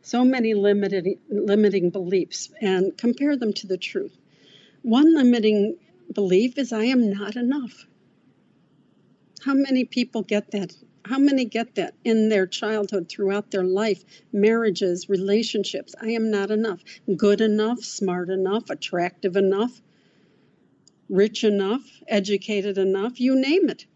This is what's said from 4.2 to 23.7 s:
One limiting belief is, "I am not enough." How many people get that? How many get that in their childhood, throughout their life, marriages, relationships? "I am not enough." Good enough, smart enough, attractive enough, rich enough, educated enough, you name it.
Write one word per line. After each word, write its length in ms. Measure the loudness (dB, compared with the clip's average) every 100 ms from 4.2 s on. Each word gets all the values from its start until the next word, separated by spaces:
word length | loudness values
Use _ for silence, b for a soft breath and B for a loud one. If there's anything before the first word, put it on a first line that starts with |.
| _ b b b b b
One 320 | 0 4 6
limiting 640 | 6 6 4 4 2 0 -4 _ _ -10
belief 440 | -4 2 2 2 -2
is, 140 | -4
"I 140 | -2 2
am 240 | 2 2
not 260 | -2 -8 -4
enough." 500 | -2 -2 -6 -14 -20 _ _ _ _ _ _ _ _ _ _ _ _ _ _ -10
How 140 | -2 0
many 280 | 2 0
people 380 | 0 -4 -4 -6
get 300 | -2 -4 -2
that? 220 | -8 -8 -12 _ _ -6
How 140 | 2
many 240 | 2 2
get 320 | -2 -4 -4 -6
that 200 | -6 _ 0
in 240 | 2 4
their 180 | 2 0
childhood, 640 | -4 -4 -4 -2 -4 -8
throughout 420 | -4 -2 -2 -4
their 140 | -4 0
life, 400 | 0 -2 -4 _ b b
marriages, 800 | 2 2 4 0 0 -2 -2 -2
relationships? 840 | -2 2 0 0 -4 -4 -8 -12 -10
"I 120 | -6
am 200 | -2 0
not 180 | 0 0
enough." 320 | -2 -2 -6 -14 B -6 0
Good 240 | 2 4
enough, 420 | 2 2 0 -2
smart 460 | -8 -6 -4 -2 -4
enough, 400 | -2 -2 -2 -6
attractive 680 | -10 -6 -4 -4 _ -2 0
enough, 460 | 2 2 -2 -6 _ b b b b b b b _ _ _ _ -4
rich 340 | 0 0 2
enough, 420 | 0 0 -2 -4 -8 _ -4
educated 680 | -2 0 -4 -2 -4 -2 -2
enough, 420 | 0 0 -4 -2
you 160 | 0 2
name 320 | 2 2
it. 180 | 0